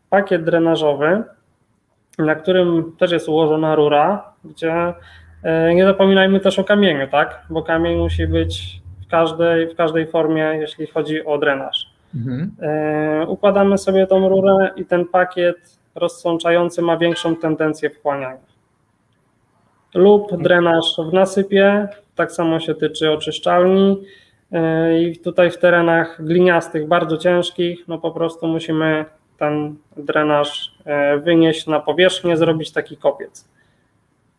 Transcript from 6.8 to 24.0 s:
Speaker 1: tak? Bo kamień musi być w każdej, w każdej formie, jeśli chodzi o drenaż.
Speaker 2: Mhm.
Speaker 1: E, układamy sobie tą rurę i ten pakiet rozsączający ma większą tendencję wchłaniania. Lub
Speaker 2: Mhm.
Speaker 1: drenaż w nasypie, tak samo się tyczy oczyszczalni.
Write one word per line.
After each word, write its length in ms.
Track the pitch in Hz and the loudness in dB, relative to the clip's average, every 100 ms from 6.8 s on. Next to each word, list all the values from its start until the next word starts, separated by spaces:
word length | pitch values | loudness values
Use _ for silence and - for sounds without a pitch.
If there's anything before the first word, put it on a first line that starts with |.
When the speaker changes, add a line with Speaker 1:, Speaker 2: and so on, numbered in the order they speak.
| 196 147 135 | 2 0 0
Speaker 1:
tak? 380 | 143 160 - - | 0 0 -4 -8
Bo 140 | 160 | -8
kamień 340 | 156 165 170 170 | -2 -2 0 0
musi 300 | 170 - 160 | -2 -2 -2
być 540 | 165 160 - - - - - - | -2 -2 -6 -12 -16 -20 -20 -4
w 20 | |
każdej, 560 | 170 165 156 170 165 165 | 0 0 0 0 2 -2
w 80 | 165 | -2
każdej 320 | 165 160 160 | -2 0 -2
formie, 500 | 165 156 160 156 156 | -2 0 0 0 -2
jeśli 260 | 151 - 156 | -6 -10 -8
chodzi 380 | 165 151 156 156 | -6 -4 -4 -2
o 120 | 147 | -2
drenaż. 520 | 151 139 135 - - _ _ 143 | 0 -2 -4 -8 -10 _ _ -10
Speaker 2:
Mhm. 360 | 120 127 185 - | -8 -6 -8 -8
Speaker 1:
E, 640 | 156 151 151 151 156 151 165 | -6 -4 -2 -2 -2 -2 -4
układamy 500 | 185 202 196 196 196 | 0 0 2 2 2
sobie 300 | 196 190 190 | 0 0 2
tą 220 | 190 190 | 2 4
rurę 400 | 190 190 190 190 - | 2 4 4 2 -2
i 100 | 180 | -4
ten 200 | 175 170 | -2 0
pakiet 500 | 185 180 185 175 175 _ _ _ - | 0 0 0 -2 -2 _ _ _ -6
rozsączający 840 | 170 - 175 165 165 170 175 175 | -6 -4 -4 -2 2 2 0 -2
ma 160 | 170 165 | -2 2
większą 380 | 170 165 170 165 | 0 0 -4 -2
tendencję 540 | 160 156 156 151 151 | -2 -2 -2 -2 -6
wchłaniania. 580 | - 151 139 131 131 _ _ _ _ _ _ _ _ _ _ _ _ _ _ _ | -6 -6 -6 -8 -14 _ _ _ _ _ _ _ _ _ _ _ _ _ _ _
Lub 280 | 180 190 208 | 2 6 6
Speaker 2:
Mhm. 200 | 202 175 | 2 -2
Speaker 1:
drenaż 420 | 170 175 175 165 160 - 160 | 2 2 4 2 0 -4 -2
w 40 | |
nasypie, 720 | 185 185 196 196 196 196 202 202 - _ - | 0 2 0 0 2 4 2 -2 -10 _ -6
tak 160 | 170 | -4
samo 280 | - 165 160 | -2 -2 -2
się 160 | 160 156 | -4 -4
tyczy 360 | 151 - 156 | -4 -2 -2
oczyszczalni. 920 | 151 156 151 - 175 180 190 196 196 | 0 -4 -6 0 2 4 4 2 0